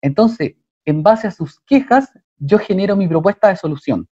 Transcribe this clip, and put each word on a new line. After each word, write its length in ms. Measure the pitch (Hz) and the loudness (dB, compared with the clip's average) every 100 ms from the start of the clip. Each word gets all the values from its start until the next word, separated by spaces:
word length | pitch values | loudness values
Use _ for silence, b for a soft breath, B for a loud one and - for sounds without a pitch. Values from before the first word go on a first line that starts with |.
Entonces, 540 | 143 139 226 233 143 _ _ _ - | -2 0 0 0 -8 _ _ _ -4
en 160 | 151 | 0
base 240 | 156 220 214 | 2 2 -2
a 40 | |
sus 300 | - 160 _ | -8 -12 _
quejas, 500 | _ 277 269 247 269 _ _ _ | _ 0 2 0 0 _ _ _
yo 200 | 143 208 | 0 0
genero 380 | - 190 196 202 | 0 -2 0 0
mi 100 | 185 | 0
propuesta 420 | 165 170 202 208 | 0 0 2 0
de 80 | 185 | 0
solución. 520 | 156 143 - 101 85 | -6 -6 -4 -6 -6